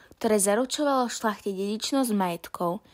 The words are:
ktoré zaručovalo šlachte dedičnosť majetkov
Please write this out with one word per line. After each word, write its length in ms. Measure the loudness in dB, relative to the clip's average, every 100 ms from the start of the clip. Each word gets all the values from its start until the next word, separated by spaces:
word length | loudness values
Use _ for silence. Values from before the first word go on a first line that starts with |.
| -20 -4
ktoré 160 | 2 4
zaručovalo 720 | 4 2 0 0 2 2 0
šlachte 400 | -2 -4 -2 -6
dedičnosť 640 | -4 -4 -4 -2 0 2
majetkov 720 | 2 0 -2 -8 -4 -2 -2 -8